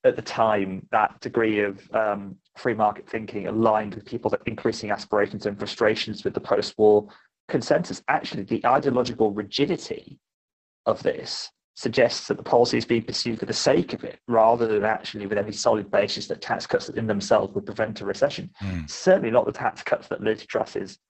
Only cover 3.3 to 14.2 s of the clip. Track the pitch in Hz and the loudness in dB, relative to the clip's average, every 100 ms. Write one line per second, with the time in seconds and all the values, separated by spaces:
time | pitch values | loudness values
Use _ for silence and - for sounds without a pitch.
3.3 | 104 95 107 113 107 107 101 - 120 110 | -6 -4 2 4 2 0 -10 -10 -6 -2
4.3 | 120 - 113 113 107 104 101 - 104 101 | -2 -4 -2 -2 -2 -4 -6 0 0 0
5.3 | - 104 101 104 - 110 110 - 104 104 | -2 -6 -6 -8 2 2 2 -4 -4 -4
6.3 | - - 104 - - 107 104 104 - _ | -4 0 0 0 4 6 6 4 -18 _
7.3 | _ - 139 117 151 175 95 - 151 - | _ -4 -4 2 0 0 -8 -2 -2 -2
8.3 | - 98 117 123 135 135 123 120 120 110 | -8 -4 0 2 2 2 0 0 2 0
9.3 | 101 101 - 143 170 - - - - _ | 0 -6 -2 0 -2 -6 -12 -12 -20 _
10.3 | _ _ _ _ _ - 110 - - - | _ _ _ _ _ -4 0 -2 -4 -8
11.3 | - - _ _ - 127 113 120 - - | -10 -12 _ _ -8 -2 2 2 2 -4
12.3 | - - 120 120 120 110 117 - - 120 | -6 2 4 4 2 0 -2 0 -6 -4
13.3 | 113 101 107 - 151 - 113 - - | -6 -6 0 2 2 0 -8 -10 -12